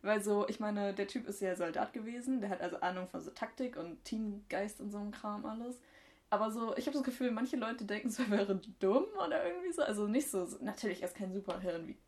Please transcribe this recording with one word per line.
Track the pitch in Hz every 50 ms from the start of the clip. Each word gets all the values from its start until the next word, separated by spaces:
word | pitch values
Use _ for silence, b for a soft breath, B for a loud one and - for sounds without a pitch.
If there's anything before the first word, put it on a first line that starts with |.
Weil | - 202 214 208
so, | 196 214 208 202 202 -
ich | 208 -
meine, | 214 208 208 202 202 202
der | 190 202 196 202
Typ | - 247 -
ist | - 202 -
ja | 196 185 180
Soldat | 175 175 165 - - 220 - -
gewesen, | 240 214 226 240 240 240 254 269 247
der | 196 202
hat | 185 -
also | 175 175 175 -
Ahnung | - 180 185 185 185 185
von | - 170
so | 160 160
Taktik | - - 226 220 - - 254 247 240
und | - 330 339 320 - -
Teamgeist | - 226 220 220 208 202 208 - - 190 185 202 214 - -
und | - 208
so | 202 208
einem | 202 208
Kram | 208 - - 208 208 208 -
alles. | 214 220 226 240 247 247 - b b b b b b b b b b
Aber | 208 202 220 220
so, | 220 233 226 226 269
ich | - -
hab | 302
das | 302 285 262
Gefühl, | 262 247 - 254 240
manche | 226 220 254 254 -
Leute | 254 220 226 240 247 214
denken | 202 208 214 - 240
so, | 214 -
<laughs> | 247
er | 208
wäre | 202 208 202 202 196 190 - - - -
dumm | 196 190 214 277 381 440 427 392 -
oder | 311 - 294 -
irgendwie | - 349 359 370 359
so. | 339 339
Also | 285 - 214 208 208
nicht | 208 220 269 294 -
so, | - 190 180
so, | 165 - -
natürlich, | - 208 202 - - - 185 -
er | 185 180
ist | -
kein | - 196 185
Superhirn | 185 202 190 185 - 190 185 180 170 165 165
wie | 160 - - -